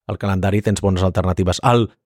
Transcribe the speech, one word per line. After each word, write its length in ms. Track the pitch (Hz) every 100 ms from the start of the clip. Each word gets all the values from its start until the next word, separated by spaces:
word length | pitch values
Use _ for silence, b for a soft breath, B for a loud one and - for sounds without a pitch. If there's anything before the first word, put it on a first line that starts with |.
| -
Al 120 | 98
calendari 400 | 104 95 98 104
tens 160 | 107 101
bones 240 | 101 92
alternatives. 560 | 92 90 90 90 90 - 127
El, 220 | 120 107 _